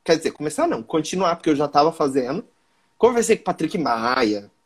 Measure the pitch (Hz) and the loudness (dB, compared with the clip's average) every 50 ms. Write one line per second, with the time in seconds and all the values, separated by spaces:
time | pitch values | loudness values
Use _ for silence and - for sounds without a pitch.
0 | - - 165 156 - - - - 147 151 - - 330 349 269 233 226 - - 156 | 0 0 0 0 0 -6 -6 -4 -8 -6 -2 -2 -2 -2 -2 -4 -6 -4 -4 -4
1 | 156 - 180 185 190 170 170 - - 165 147 139 147 143 - 147 151 165 160 - | -2 -2 -2 0 0 0 0 0 0 0 0 2 0 2 2 2 2 2 2 0
2 | 151 135 131 139 123 123 147 214 - _ _ _ _ _ _ _ _ _ _ - | -2 0 0 -2 -2 -2 -6 -8 -8 _ _ _ _ _ _ _ _ _ _ 2
3 | 214 247 247 233 214 202 214 - - 185 165 - 160 156 - 175 143 127 117 113 | 2 4 4 2 2 2 0 0 0 -6 -4 -4 -4 -4 -4 -4 -2 -2 -2 0
4 | 113 123 127 131 120 107 107 101 104 - _ _ _ | 0 0 0 2 2 0 0 -4 -6 -12 _ _ _